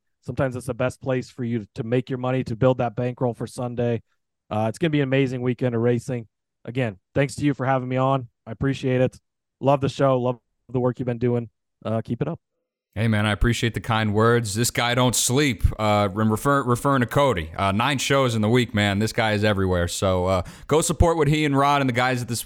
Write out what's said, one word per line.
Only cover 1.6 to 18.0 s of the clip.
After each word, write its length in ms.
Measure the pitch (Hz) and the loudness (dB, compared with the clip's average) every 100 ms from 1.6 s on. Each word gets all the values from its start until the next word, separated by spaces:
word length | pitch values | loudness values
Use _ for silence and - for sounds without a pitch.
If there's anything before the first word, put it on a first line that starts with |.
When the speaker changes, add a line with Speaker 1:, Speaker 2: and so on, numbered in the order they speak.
| 101 - | -6 -10
Speaker 1:
to 80 | |
make 260 | 113 127 127 | -2 -2 -2
your 100 | 127 | -4
money, 220 | 127 131 123 | -2 -2 -2
to 100 | 110 | 0
build 220 | 131 123 | 2 2
that 180 | 120 107 | -2 -4
bankroll 380 | 123 123 127 | -6 -2 -4
for 140 | 110 110 | -4 -8
Sunday. 540 | - 123 120 120 117 - _ _ _ - | -8 -6 -2 -2 -2 -6 _ _ _ -8
Uh, 180 | 107 110 | -4 -2
it's 80 | - | -2
gonna 140 | 165 | 0
be 100 | 147 | 0
an 80 | 135 | 2
amazing 320 | 135 131 127 | 2 0 0
weekend 340 | 123 123 127 117 | -4 -2 -2 0
of 60 | |
racing. 440 | 120 120 - 123 113 _ _ _ | 2 0 -2 -10 -10 _ _ _
Again, 360 | - 123 120 95 _ | -10 -4 -4 -6 _
thanks 220 | 139 139 - | -2 -2 0
to 80 | |
you 100 | 147 | -2
for 120 | 135 127 | 0 0
having 240 | 131 127 | 0 0
me 80 | 127 | 0
on. 320 | 131 135 120 _ - | 2 0 -4 _ -14
I 40 | |
appreciate 500 | 110 135 131 131 127 | -4 -4 -2 0 2
it. 180 | 127 - _ _ _ - | 2 -2 _ _ _ -4
Love 220 | 131 139 | 2 2
the 80 | 131 | 0
show. 280 | - 139 131 | 0 2 2
Love 180 | 123 120 _ _ _ | 0 -4 _ _ _
the 100 | 123 | -2
work 200 | 127 120 | -2 -2
you've 60 | 123 | -4
been 120 | 117 | -2
doing. 320 | 120 120 117 _ _ _ | -2 -2 -4 _ _ _
Uh, 160 | 104 113 | -4 -4
keep 200 | - 120 | -4 -6
it 80 | 147 | -6
up. 100 | 165 _ _ _ _ _ | -8 _ _ _ _ _
Speaker 2:
Hey, 140 | 98 113 | -2 0
man, 180 | 107 107 | 2 0
I 60 | |
appreciate 420 | 104 120 117 117 | 2 0 2 -2
the 60 | 107 | -4
kind 340 | - 110 110 | -2 -2 0
words. 400 | 104 113 120 110 | 2 4 2 0
This 160 | 101 120 | -2 -2
guy 260 | - 120 120 | -2 -2 2
don't 200 | 127 - | 2 2
sleep. 480 | - 127 151 113 - - | 0 2 0 2 0 0
Uh, 300 | 107 104 104 | 2 2 2
rem-, 180 | 98 110 | 0 0
refer-, 340 | 107 143 139 | 2 2 0
referring 360 | 123 120 139 135 | 2 0 2 0
to 60 | 120 | 0
Cody. 440 | 143 139 95 80 - | 2 2 0 -4 -4
Uh, 160 | 98 | -2
nine 260 | 98 127 | 0 0
shows 380 | 135 | -2